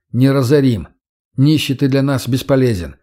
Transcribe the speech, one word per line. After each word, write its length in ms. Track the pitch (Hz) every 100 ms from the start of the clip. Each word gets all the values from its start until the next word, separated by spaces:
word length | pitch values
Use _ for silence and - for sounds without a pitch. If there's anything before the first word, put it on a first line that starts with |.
| _
Не 180 | 117 135
разорим! 580 | 139 123 147 135 110 76 _ _ _ _ -
Нищий 380 | 139 156 -
ты 140 | 131 143
для 140 | 135
нас 260 | 139 135 -
бесполезен. 680 | 123 - 135 127 104 80 -